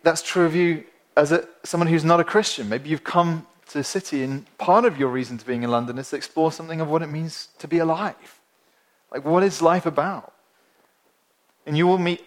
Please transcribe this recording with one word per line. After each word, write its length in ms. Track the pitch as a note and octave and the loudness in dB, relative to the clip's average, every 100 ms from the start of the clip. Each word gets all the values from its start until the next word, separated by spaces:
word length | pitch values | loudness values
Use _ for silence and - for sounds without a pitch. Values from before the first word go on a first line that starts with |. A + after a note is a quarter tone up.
that's 180 | E3 D#3+ | 0 0
true 240 | - F3+ E3 | 0 2 2
of 80 | |
you 300 | E3+ F3 D#3+ - _ _ - | 4 2 0 -8 _ _ 0
as 160 | D3 | 2
a, 140 | E3 - _ | 2 -2 _
someone 240 | - E3+ E3 | -6 0 2
who's 160 | E3 | 4
not 160 | D#3+ E3+ | 4 4
a 40 | |
Christian. 440 | E3+ G#3+ G#3 - G#2 | 4 0 0 -2 -4
Maybe 200 | A#2+ D3 | -4 -4
you've 140 | D#3 | -6
come 440 | - F3 E3+ D#3+ - _ - | -2 0 0 -2 -8 _ -10
to 80 | D3 | -8
the 60 | |
city 380 | C3+ F#3+ - C#3 | -4 -6 -4 -4
and 240 | C3 C3+ - - | -4 -6 -10 -4
part 260 | - G3+ | 2 4
of 120 | A#3+ C#3 | 4 2
your 120 | C3+ | -2
reason 300 | B2+ A#2+ A#2+ | -2 -6 -8
to 60 | |
being 200 | B2+ A#2+ | -6 -4
in 60 | A#2+ | 0
London 260 | A#2+ A#2+ B2+ | 0 -2 -8
is 120 | C3 | -8
to 60 | C#3+ | -10
explore 360 | - D#3+ D#3+ | -6 0 0
something 280 | D#3 D#3+ D#3+ | -2 -8 -6
of 80 | D3+ | -2
what 140 | D#3+ | -2
it 60 | D#3 | -2
means 400 | D3+ D#3+ - - - | -6 -8 -10 -18 -18
to 80 | D3 | -2
be 120 | E3+ | 0
alive. 640 | E3 E3 G#3 - - _ _ _ _ _ _ _ _ | 0 0 -4 -8 -20 _ _ _ _ _ _ _ _
Like, 140 | C#3+ | -8
what 180 | C#3+ F3 | 0 2
is 180 | G3 F#3+ | 2 2
life 260 | E3 F3+ E3+ | 2 2 0
about? 460 | D3 F3 D#3+ - _ _ _ _ _ _ _ _ _ _ _ _ _ D3+ | 0 -2 -4 -12 _ _ _ _ _ _ _ _ _ _ _ _ _ -4
And 100 | D3+ | 2
you 120 | F3 | 4
will 100 | F#3 | 4
meet 260 | F3 F3 | 0 -4